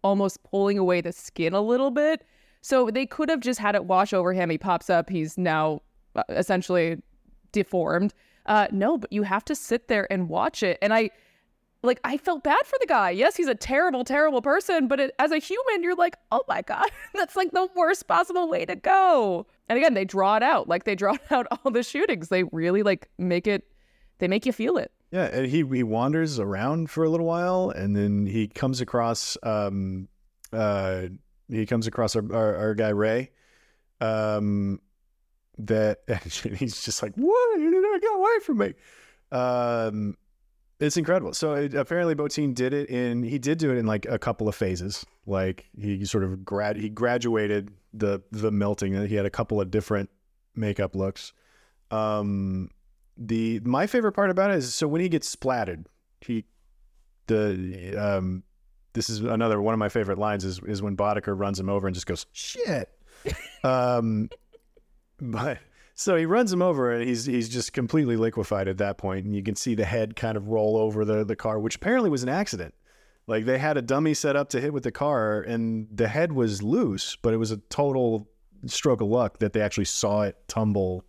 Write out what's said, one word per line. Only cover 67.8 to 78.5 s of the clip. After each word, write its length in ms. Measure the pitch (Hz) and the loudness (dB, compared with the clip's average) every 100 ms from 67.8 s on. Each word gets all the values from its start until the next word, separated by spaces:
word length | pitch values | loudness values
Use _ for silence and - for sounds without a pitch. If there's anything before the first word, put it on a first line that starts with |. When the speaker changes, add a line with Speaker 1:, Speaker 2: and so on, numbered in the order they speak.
| 120 156 135 113 | 0 2 2 2
Speaker 2:
liquefied 540 | 113 113 98 104 95 | 0 0 -2 0 -2
at 80 | 92 | 0
that 200 | 101 95 | -2 -2
point. 280 | 98 95 98 | -4 -4 -4
And 100 | 101 | -4
you 80 | |
can 140 | 98 101 | -4 -4
see 180 | - 110 | -2 0
the 80 | |
head 320 | 95 117 110 110 | 0 0 -2 -2
kind 220 | 117 110 | -4 -4
of 100 | 101 | 0
roll 300 | 110 107 110 | 2 2 2
over 260 | 110 107 | 2 0
the, 220 | 107 107 104 | 0 2 0
the 100 | 110 | -2
car, 240 | 113 110 | -2 -2
which 160 | 113 - | -2 -2
apparently 340 | 196 254 214 | 0 2 2
was 140 | 139 | 0
an 60 | 127 | -2
accident. 440 | 156 208 98 82 _ _ _ _ _ - | -2 -4 -6 -10 _ _ _ _ _ -4
Like, 160 | 110 | -2
they 140 | 113 131 | 0 0
had 180 | 151 143 | 2 -2
a 60 | |
dummy 320 | 120 135 156 | 0 2 2
set 240 | 143 151 143 | 2 0 0
up 100 | 143 | 0
to 100 | 127 | -2
hit 100 | 147 | -2
with 120 | 143 | -4
the 100 | 120 | -6
car, 480 | - 143 139 110 107 | -4 -2 0 0 -2
and 480 | 95 117 113 113 110 | -2 -4 -2 -4 -6
the 140 | 104 113 | -2 0
head 240 | 113 170 | 0 0
was 320 | 139 113 98 | 2 0 0
loose, 540 | 101 185 180 95 - - | 0 0 0 -2 -6 -2
but 120 | 117 | 0
it 40 | 113 | 0
was 140 | 110 | -2
a 60 | 107 _ | -4 _
total 600 | - 143 131 123 110 107 _ _ | -2 0 2 0 0 -6 _ _